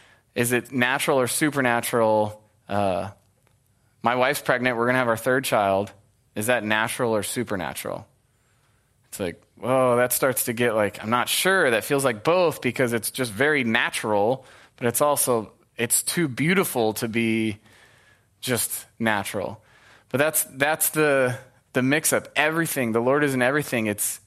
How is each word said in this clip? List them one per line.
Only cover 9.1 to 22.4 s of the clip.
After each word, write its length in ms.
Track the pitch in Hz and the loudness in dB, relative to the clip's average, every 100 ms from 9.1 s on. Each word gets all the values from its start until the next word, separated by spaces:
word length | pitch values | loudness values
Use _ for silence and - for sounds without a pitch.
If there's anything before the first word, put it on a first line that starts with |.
| - | -6
like, 220 | 92 82 _ - | -6 -6 _ -8
whoa, 380 | 113 131 127 120 | 0 2 4 4
that 180 | 123 | 2
starts 320 | - 139 123 - | 2 0 0 -4
to 80 | |
get 220 | 113 120 110 | 0 0 2
like, 260 | 101 - | 0 -2
I'm 80 | 110 | -2
not 180 | 120 110 | 0 0
sure. 440 | - 185 190 143 | 0 2 2 2
That 120 | 110 | 2
feels 220 | - 139 131 | 0 0 0
like 180 | 107 | 0
both 380 | 156 180 170 131 | 0 2 2 0
because 320 | 127 117 123 | -4 0 0
it's 160 | 117 - | 0 -4
just 220 | - 123 | -6 -6
very 320 | 98 147 147 | 0 2 2
natural, 840 | 117 117 160 - 113 104 107 135 - - - - | 0 0 -2 -4 0 2 2 0 -6 -20 -20 -4
but 80 | 120 | -4
it's 160 | - | 0
also, 520 | 147 139 - 117 98 _ _ - | 0 2 0 0 -2 _ _ -6
it's 280 | - - | -2 -2
too 240 | - 180 156 | -2 -2 -2
beautiful 640 | 117 151 196 156 127 110 | 0 0 2 2 0 0
to 140 | 104 120 | 0 -4
be 500 | 117 113 110 110 104 _ - - _ _ _ _ _ | 0 0 0 -2 -4 _ -20 -20 _ _ _ _ _
just 440 | 127 117 - - - - | -4 -2 -2 -8 -14 -4
natural. 600 | 113 104 98 107 - 107 _ _ - - - 131 | 0 0 -2 -6 -8 -10 _ _ -20 -20 -6 -2
But 40 | |
that's, 240 | 151 - | 0 0
that's 460 | - 131 147 156 - | -6 -2 -2 0 -2
the, 460 | 156 151 139 123 123 - _ _ | 2 2 4 2 -2 -12 _ _
the 80 | 131 | 0
mix-up. 480 | 131 151 - 110 - | 2 2 2 -2 -2
Everything, 560 | - | 0